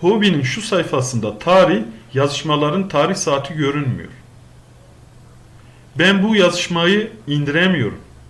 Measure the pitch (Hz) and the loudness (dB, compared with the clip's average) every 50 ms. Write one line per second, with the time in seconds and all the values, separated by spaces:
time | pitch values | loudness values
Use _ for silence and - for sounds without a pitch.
0 | 170 180 220 214 208 196 170 143 131 127 - 117 - - 202 180 160 - 156 135 | 0 2 2 4 2 2 2 0 0 -2 -4 -6 -6 -2 -2 -2 -2 -2 -2 -2
1 | 123 - - 113 104 104 101 - - 165 185 190 180 151 175 226 220 - - - | -2 -2 -4 -4 -4 -4 -6 -4 0 4 4 6 6 4 2 0 -2 -6 -12 -16
2 | - - - 131 143 143 - - - 156 151 147 147 147 165 196 190 190 - 143 | -18 -6 -2 0 0 0 -2 -4 -4 -2 0 0 0 0 0 -2 -4 -2 0 0
3 | 147 175 190 190 - 160 139 139 135 - 165 156 143 139 139 147 143 127 98 87 | 0 0 -2 -2 -2 -2 -2 -2 -2 -6 -4 -2 -2 0 0 -2 -2 -2 -4 -6
4 | 82 - - - - - - - - - - - - - - - - - - - | -8 -14 -18 -20 -20 -20 -20 -20 -20 -20 -20 -20 -20 -20 -20 -20 -20 -20 -20 -20
5 | - - - - - - - - - - - - - - - - - - - 135 | -20 -20 -20 -20 -20 -20 -20 -20 -20 -20 -20 -20 -20 -20 -20 -20 -20 -10 -4 0
6 | 165 190 202 196 190 220 220 208 180 175 175 - - - 175 170 170 175 196 208 | 2 2 4 2 2 2 4 4 4 4 2 -2 -4 -4 -2 0 2 2 2 0
7 | 214 220 - - - 147 143 147 143 143 143 165 180 190 180 147 113 98 90 82 | 0 -4 -10 -14 -8 -4 -2 -2 -2 0 0 2 2 2 2 0 -2 -4 -6 -8
8 | - - - - - | -14 -20 -20 -20 -20